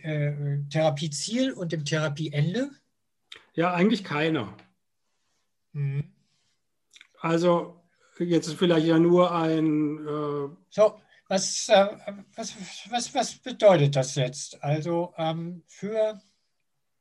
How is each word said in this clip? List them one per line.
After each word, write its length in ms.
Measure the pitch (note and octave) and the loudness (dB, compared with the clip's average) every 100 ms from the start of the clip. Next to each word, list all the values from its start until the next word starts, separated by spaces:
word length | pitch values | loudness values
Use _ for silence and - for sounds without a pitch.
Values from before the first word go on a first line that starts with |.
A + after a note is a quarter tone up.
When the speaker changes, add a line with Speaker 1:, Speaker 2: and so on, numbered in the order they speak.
Speaker 1:
äh, 560 | D#3 D3+ D3 D3 C#3+ C#3+ C#3+ | -6 -2 -2 -2 -4 -4 -4
Therapieziel 800 | D#3+ D#3 C#3+ D#3+ C#3+ - A#3 C4 | 0 0 0 -4 -6 -4 -2 -2
und 180 | B3+ E3+ | -4 -6
dem 140 | E3 C#3+ | -6 -4
Therapieende? 880 | D#3 D#3 D3 D3+ D3 D#3+ G#3+ C#4+ - _ _ _ _ _ - _ | -2 -2 -4 -4 -2 -2 -2 -6 -8 _ _ _ _ _ -20 _
Speaker 2:
Ja, 200 | - F3 F3 | -2 0 2
eigentlich 280 | G3 A#3 | 2 2
keiner. 540 | - D3 D#3+ D#3 G2 - - _ _ _ _ _ _ _ _ _ _ | -2 -2 0 0 -4 -10 -20 _ _ _ _ _ _ _ _ _ _
Speaker 1:
Mhm. 380 | D3 C#3 C#3 F3 _ _ _ _ _ _ _ _ - - _ | -6 -4 -4 -8 _ _ _ _ _ _ _ _ -20 -20 _
Speaker 2:
Also 640 | E3 E3 F3 E3+ D#3+ - _ _ _ - | -2 2 2 2 0 -12 _ _ _ -6
jetzt 340 | F3 E3 D#3+ | 0 0 0
vielleicht 340 | D3+ F3+ E3 D#3+ | 0 2 4 4
ja 100 | D#3+ | 4
nur 320 | E3+ F3 F3+ | 6 6 4
ein, 680 | E3+ D#3+ D#3+ D#3 D3+ D3+ D#3 D3+ | 2 0 0 0 0 -2 -4 -6
äh 420 | D3 D3 C#3+ C#3+ D#3+ _ | -6 -4 -6 -8 -12 _
Speaker 1:
So, 300 | - G#3+ - _ _ - | 2 2 2 _ _ -4
was, 400 | F#3+ - - - | -4 -2 -6 4
äh, 180 | G3+ G3+ G#3+ - G3+ - - | 4 4 0 -12 -14 -16 -14
was, 200 | A3+ - F#3 - F#3+ | -14 -14 -16 -16 -8
was, 240 | A#3+ A#3+ | -8 -4
was 220 | C#4 - - | -4 -4 -6
bedeutet 600 | B3+ A#3 G#3+ F3 C#3+ C#3 | -14 4 6 8 6 2
das 200 | C3 D3 | -2 -2
jetzt? 480 | B2 - - - | -4 -6 -14 -8
Also, 500 | C#3+ D3+ D#3+ E3+ F3 - | -2 -2 -2 -2 -2 -4
ähm, 460 | D#3+ E3 E3+ F3 - | -4 -4 -8 -12 -18
für 520 | - G3 A3 G#3+ G#3 _ _ _ _ _ _ _ _ | -12 -6 0 0 -2 _ _ _ _ _ _ _ _